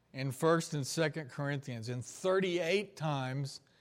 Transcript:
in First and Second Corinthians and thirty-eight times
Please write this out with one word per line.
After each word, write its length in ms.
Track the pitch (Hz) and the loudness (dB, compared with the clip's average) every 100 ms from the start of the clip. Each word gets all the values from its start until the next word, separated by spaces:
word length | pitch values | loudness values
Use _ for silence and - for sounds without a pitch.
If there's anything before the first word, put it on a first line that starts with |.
| _ 131 | _ -6
in 160 | 135 | -4
First 420 | 123 160 165 160 | 2 6 6 4
and 140 | 151 131 | -4 -2
Second 420 | - 156 160 139 | 0 0 0 -8
Corinthians 600 | - 143 143 139 120 110 | -4 -2 -2 -4 -8 -6
and 140 | 123 | -6
thirty-eight 920 | 120 - 185 190 190 175 165 196 202 - | -6 -4 2 4 4 2 2 2 0 -4
times 640 | 156 143 131 131 139 - _ _ | -2 0 -2 -4 -4 -8 _ _